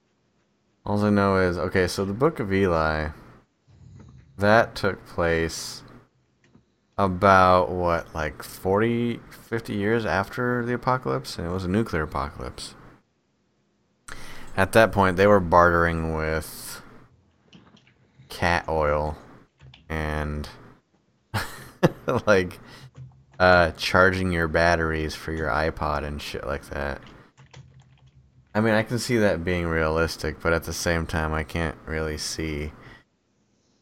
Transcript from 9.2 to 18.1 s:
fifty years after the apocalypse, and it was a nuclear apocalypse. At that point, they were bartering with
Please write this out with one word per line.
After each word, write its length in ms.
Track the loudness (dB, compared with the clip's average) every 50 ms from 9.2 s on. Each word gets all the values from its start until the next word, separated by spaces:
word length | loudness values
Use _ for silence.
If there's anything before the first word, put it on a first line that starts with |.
| -12 -18
fifty 440 | -20 -20 -12 -8 -8 -8 -6 -6 -6
years 300 | -4 0 0 0 0 0
after 580 | 0 -2 -2 -2 -4 -4 -4 -4 -2 -2 -2 -2
the 100 | -4 -4
apocalypse, 640 | -4 -2 -2 -2 -2 -2 -4 -6 -6 -6 -8 -10 -8
and 80 | -6
it 40 | -6
was 140 | -6 -4 -4
a 40 | -2
nuclear 340 | 0 0 0 -2 -2 -4 -4
apocalypse. 720 | -4 -4 -6 -6 -6 -8 -12 -12 -12 -12 -14 -16 -16 -16 -20 -20 -20 -20 _ _ _ _ _ _ _ _ _ _ _ _ _ _ _ _ _ _ _ _ _ _ -16 -14 -14 -14 -14 -14 -14 -14 -10 -2
At 160 | -2 -2 4 6
that 200 | 4 4 6 4
point, 240 | 2 2 2 4
they 100 | 4 6
were 140 | 6 6 6
bartering 720 | 4 4 6 6 8 8 6 4 2 2 0 -2 -2 -4 -4
with 680 | -2 -2 -2 -2 -4 -4 -8 -12 -14 -14 -14 -14 -16 -18 -20 -20 -20 -20 _ _ _ _ _ _ _ _ _ -20 -20 -20 _ _ _ _ _ _ _ _ _